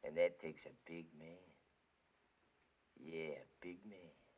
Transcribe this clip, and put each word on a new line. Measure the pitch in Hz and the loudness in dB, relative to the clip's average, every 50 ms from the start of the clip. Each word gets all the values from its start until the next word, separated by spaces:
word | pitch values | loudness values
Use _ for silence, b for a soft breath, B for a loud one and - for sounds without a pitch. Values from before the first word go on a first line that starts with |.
| - | -4
And | - 78 | -2 8
that | 82 87 87 87 - | 10 8 8 8 4
takes | - 80 78 - - | -4 -4 -4 -4 -8
a | - 69 - - | -12 -12 -14 -10
big | - 85 82 82 82 80 | -8 -6 -6 -6 -8 -10
man. | 76 80 82 85 90 87 - - - - - - _ _ _ _ _ _ - - - - - _ _ - - _ - - - _ _ _ - - - | -12 -12 -12 -12 -12 -14 -20 -20 -20 -20 -20 -20 _ _ _ _ _ _ -20 -20 -20 -20 -20 _ _ -20 -20 _ -20 -20 -20 _ _ _ -20 -18 -12
Yeah, | 65 76 82 80 80 78 73 67 | -10 -4 -2 0 0 0 0 -2
a | 65 - - - | -4 -12 -16 -10
big | - 90 90 90 101 | -8 -8 -8 -8 -8
man. | 107 104 95 87 82 78 - - - - | -12 -12 -12 -14 -16 -18 -20 -20 -20 -20